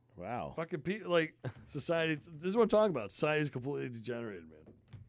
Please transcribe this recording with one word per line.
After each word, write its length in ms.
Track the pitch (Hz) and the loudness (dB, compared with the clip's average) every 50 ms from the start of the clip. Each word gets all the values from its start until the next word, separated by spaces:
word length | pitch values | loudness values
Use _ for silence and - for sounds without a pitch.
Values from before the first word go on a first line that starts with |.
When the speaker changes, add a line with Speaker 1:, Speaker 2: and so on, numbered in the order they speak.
| _ _ _ | _ _ _
Speaker 1:
Wow. 380 | 92 87 101 120 117 80 71 - | -10 -8 -6 -4 -4 -6 -6 -6
Speaker 2:
Fucking 260 | - 170 165 180 156 | -6 -6 -6 -6 -6
pe-, 220 | 123 170 202 220 180 | -4 -4 -4 -4 0
like, 300 | 180 175 170 160 156 - _ - 123 | 2 4 4 4 2 -2 _ -10 -10
<laughs> 140 | - - - | -10 -10 -14
society, 480 | - - 143 - - 170 165 160 160 156 | -10 -8 -4 -2 0 2 2 2 2 0
this 340 | 147 - 175 165 147 165 185 | -2 -4 -10 -14 -6 -4 2
is 60 | 196 | 4
what 60 | 240 226 | 4 6
I'm 60 | - | 6
talking 200 | - 214 214 214 165 | 6 6 6 4 2
about. 160 | 127 104 98 | -2 -4 -6
Society's 380 | - - 160 151 151 151 151 143 | -2 0 2 2 4 2 2 0
completely 400 | - 131 117 139 143 135 139 131 | -2 -4 -4 -4 -4 -4 -4 -6
degenerated, 540 | 120 117 107 117 120 117 117 110 101 87 82 80 | -6 -8 -6 -6 -6 -4 -6 -6 -8 -10 -12 -16
man. 240 | 78 78 78 73 - - _ _ - - - | -18 -20 -20 -20 -20 -20 _ _ -18 -18 -18